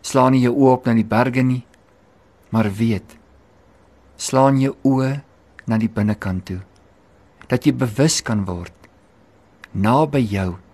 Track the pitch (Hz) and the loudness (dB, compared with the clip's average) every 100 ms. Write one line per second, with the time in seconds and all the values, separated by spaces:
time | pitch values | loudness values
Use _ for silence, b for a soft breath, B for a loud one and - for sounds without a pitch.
0 | - 135 127 131 123 127 135 127 123 113 | -2 2 4 4 2 4 4 4 2 0
1 | 107 110 127 127 127 127 - _ _ _ | 0 0 0 0 0 -2 -8 _ _ _
2 | _ _ _ _ _ 110 104 98 113 98 | _ _ _ _ _ -2 -2 -2 -2 -2
3 | - - _ _ _ _ _ _ _ _ | -8 -20 _ _ _ _ _ _ _ _
4 | _ - - 131 135 135 135 - 139 131 | _ -14 -2 2 4 4 0 0 0 0
5 | 131 139 - _ _ - - 113 110 - | 0 -4 -12 _ _ -16 -4 -2 -2 -2
6 | 107 104 98 92 - 92 - _ _ _ | -2 -2 -6 -8 -8 -12 -12 _ _ _
7 | _ _ _ _ - 123 151 127 127 104 | _ _ _ _ -4 0 0 0 -4 0
8 | 156 - - 107 95 87 90 _ - _ | 0 0 -4 -4 -4 -8 -12 _ -20 _
9 | _ _ _ _ _ _ - - 104 131 | _ _ _ _ _ _ -12 -2 2 2
10 | 156 139 113 98 92 87 _ | 2 0 -2 -2 -4 -6 _